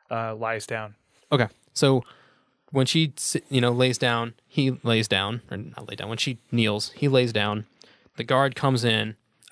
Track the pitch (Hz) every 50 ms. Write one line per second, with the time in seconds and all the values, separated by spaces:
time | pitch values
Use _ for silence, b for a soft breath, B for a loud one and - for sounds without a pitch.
0 | _ - 120 113 113 113 110 110 113 113 113 110 - - 123 113 110 107 104 _
1 | _ _ _ _ _ _ 151 135 117 104 - _ _ _ - - - 139 135 127
2 | 123 b b b b b b b b b b b _ _ - 135 131 131 - 165
3 | 160 147 127 - - - - 156 - - 139 127 123 120 120 123 127 127 120 -
4 | - 123 117 117 117 117 120 _ _ _ - - 139 131 127 - - 120 113 113
5 | 110 - 101 95 98 101 110 117 - - - 98 110 - - - - 107 - -
6 | - 104 117 - - 135 127 113 _ _ - 120 113 107 104 107 - - - -
7 | - 143 135 131 123 117 110 107 104 104 104 107 104 - b b b b b b
8 | b b _ - 117 120 143 131 139 135 123 - - 139 131 120 117 120 110 110
9 | 110 110 107 - _ _ _ _ - -